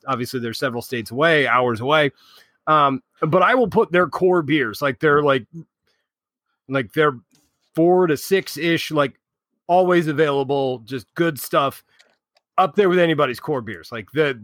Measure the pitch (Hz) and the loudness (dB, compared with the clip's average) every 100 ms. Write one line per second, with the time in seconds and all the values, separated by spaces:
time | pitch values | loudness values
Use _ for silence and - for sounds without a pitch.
0 | - 127 - 131 117 110 139 120 - 120 | -6 -6 -4 -6 -8 -6 -6 -6 -8 -10
1 | 107 117 160 156 131 120 127 113 127 156 | -8 -2 2 2 2 2 0 -2 0 0
2 | 147 - _ - _ _ - 156 143 131 | 0 -4 _ -20 _ _ 0 2 2 0
3 | - _ 156 175 180 262 220 185 208 175 | -8 _ -2 2 2 2 0 0 0 2
4 | 175 - 185 180 143 156 123 101 143 127 | 0 0 2 2 0 -2 -2 -4 -6 -2
5 | 156 147 147 135 104 165 - _ _ _ | 2 2 2 0 -2 -16 -20 _ _ _
6 | _ _ _ _ _ _ _ 135 110 - | _ _ _ _ _ _ _ -6 -4 0
7 | 151 127 - _ _ _ _ - 165 180 | 0 0 -12 _ _ _ _ 2 4 4
8 | 180 143 - 190 - 151 170 165 - 156 | 2 0 0 -2 -2 -6 -2 -2 -2 -2
9 | 139 - _ _ _ _ - 175 185 175 | -2 -4 _ _ _ _ 0 2 4 2
10 | 160 143 156 139 131 139 135 127 110 131 | 2 0 2 2 0 0 -2 -4 -8 -12
11 | - - 170 143 - 165 139 - _ _ | -12 -4 -2 -2 -4 -2 -2 -6 _ _
12 | _ _ _ _ _ - 185 143 196 180 | _ _ _ _ _ -2 0 2 2 4
13 | 170 151 143 120 - 143 110 92 80 117 | 2 2 0 -2 -6 -6 -6 -14 -12 -14
14 | 104 143 151 123 | -8 -2 -2 -2